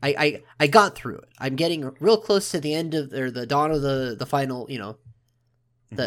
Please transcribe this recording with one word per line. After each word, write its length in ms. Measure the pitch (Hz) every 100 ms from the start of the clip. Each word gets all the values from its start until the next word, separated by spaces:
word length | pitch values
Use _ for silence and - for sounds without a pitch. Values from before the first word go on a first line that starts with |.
I, 120 | 139 143
I, 240 | 151 104 - -
I 60 | 151
got 260 | 214 196 -
through 220 | 123 -
it. 100 | - -
I'm 180 | 131 135
getting 340 | 165 165 131 -
real 180 | 185 220
close 320 | 220 196 -
to 80 | 170
the 120 | 151
end 200 | 156 165
of, 180 | 160 139
or 180 | 127 127
the 160 | 120 120
dawn 260 | 143 151
of 100 | 156
the, 320 | 139 135 127 107
the 80 | 127
final, 400 | 143 135 123 117
you 80 | 127
know, 200 | 101 110 - - _ _ _ _ _ _ -
the, 120 | 113